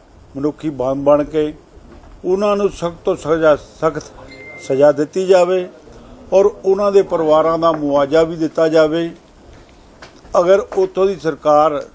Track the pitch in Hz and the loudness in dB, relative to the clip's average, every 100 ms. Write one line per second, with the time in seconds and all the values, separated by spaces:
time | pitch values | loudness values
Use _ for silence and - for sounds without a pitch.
0 | _ - - 135 147 143 156 131 127 139 | _ -20 -18 -8 -6 -6 -8 -6 -4 -2
1 | 143 147 147 151 151 151 - - - - | 2 2 0 -4 -4 -8 -20 -20 -20 -20
2 | - - 180 190 208 202 202 - 170 170 | -20 -12 -4 -2 0 -2 -2 -4 -8 -6
3 | 202 170 143 160 156 139 - - 156 151 | -4 -4 -2 2 2 2 -2 -6 -4 -4
4 | - - - - - - - 135 147 139 | -12 -20 -20 -20 -20 -18 -4 4 4 4
5 | 151 190 185 185 175 185 180 - - - | -4 -4 2 2 2 -2 -6 -14 -20 -20
6 | - - - 190 202 - 190 190 202 196 | -20 -20 -2 0 2 0 -2 0 2 2
7 | 190 170 156 156 156 165 165 156 147 143 | 2 -2 2 2 2 0 0 0 -2 0
8 | 139 160 165 170 160 - 160 160 156 165 | 2 2 0 -2 -6 -2 0 2 2 0
9 | 170 180 - - - - - - - - | -6 -10 -20 -20 -20 -20 -20 -20 -20 -20
10 | - - - 190 175 196 - 196 190 185 | -20 -20 -4 0 2 2 0 -4 -4 -2
11 | 196 175 156 139 151 147 156 143 - | -2 -2 -6 -4 0 2 2 -2 -10